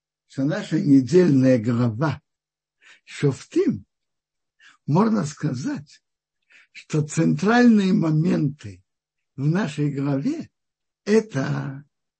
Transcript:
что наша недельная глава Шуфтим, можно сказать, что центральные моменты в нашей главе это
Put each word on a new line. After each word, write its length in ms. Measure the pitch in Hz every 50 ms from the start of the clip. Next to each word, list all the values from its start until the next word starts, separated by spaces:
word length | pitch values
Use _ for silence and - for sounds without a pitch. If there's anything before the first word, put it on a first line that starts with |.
| _ _ _ _ _ _
что 160 | - 131 135
наша 360 | 147 185 208 - - 160 151
недельная 760 | 147 143 139 135 127 113 160 180 180 175 139 131 127 131 131 120
глава 640 | 107 123 120 117 123 117 107 110 160 151 - - _ _ _ _ _ _ _ _ _ _ _ _ _ - - _ _
Шуфтим, 840 | - - - - 143 - - - - - 330 392 311 170 101 - _ _ _ _ _ _ _ _ _ _ _ _ _ _ _ _ - _ _ _
можно 400 | - 139 180 220 226 220 208 165
сказать, 760 | 147 - - 151 156 147 117 156 269 294 202 - - - _ _ _ _ _ _ _ _ _ _ _ _ _ _ _
что 300 | _ - - - - 156
центральные 920 | 147 147 - 160 165 165 160 147 185 202 233 240 247 240 220 208 190 185 196
моменты 920 | - 160 160 156 156 160 180 180 165 156 135 - - - 104 92 90 _ _ _ _ _ _ _ _ _ _ _
в 120 | - 135 151
нашей 440 | 165 190 220 147 - 147 147 143
главе 600 | 131 139 139 143 139 135 151 254 320 320 - - _ _ _ _ _ _ _ _ _ _ _
это 800 | 196 208 220 220 214 - 135 135 151 143 139 139 139 135 139 - _ _ _ _ _ _ _